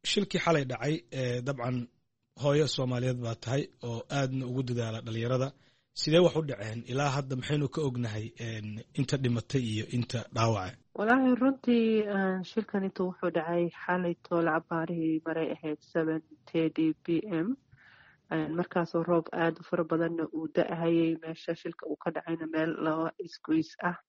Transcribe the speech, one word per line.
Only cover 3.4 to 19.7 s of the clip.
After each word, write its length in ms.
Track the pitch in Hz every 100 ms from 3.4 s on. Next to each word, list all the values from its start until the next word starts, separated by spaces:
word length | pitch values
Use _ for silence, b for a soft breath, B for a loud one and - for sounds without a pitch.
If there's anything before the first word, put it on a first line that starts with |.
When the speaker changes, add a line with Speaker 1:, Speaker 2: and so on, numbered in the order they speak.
| 117 139 - _
Speaker 1:
oo 160 | 120 113 -
aadna 380 | 139 135 131 127
ugu 160 | 127
dadaala 360 | 123 120 113 110
dhalinyarada. 480 | 113 113 120 127 135 - b b b -
Sidee 220 | 151 160
wax 160 | 175 151
u 60 |
dhaceen? 380 | 151 117 107 117 117
Ilaa 240 | 127 143
hadda 240 | 135 135 131
maxaynu 300 | - 151 139
ka 120 | -
ognahay, 440 | 143 123 117 107 110 -
een, 320 | 117 110 107 107 -
inta 220 | - 131 139
dhimatay 440 | 131 117 - 139
iyo 220 | 117 107 110
inta 320 | 123 113 120 107
dhaawaca? 440 | 117 113 107 92 - _
Speaker 2:
Wallaahi, 380 | - 214 254 262
runtii, 520 | 247 262 269 - 233 226 220
een, 400 | 208 196 190 185
shilkan 400 | 175 - 208 202
intuu 220 | 190 - 185
wuxuu 240 | 185 180
dhacay 340 | 170 160 175 175
xalay 420 | - - 180 175 170
toole 280 | - 175 165
abbaarihii 680 | 160 - 165 165 170 160 160
maray 260 | 165 160 160
ahayd 260 | - 156 151
seven 400 | - 170 160 160 - -
thirty 420 | - 165 160 156 160
P 140 | 151 - 165 214 170
M. 120 | 185 269 _ b b b b b _
Een, 240 | 165 156
markaasoo 480 | 165 175 180 170 170
roob 240 | 165 170 165
aad 260 | - 165 160
u 40 |
fara 220 | -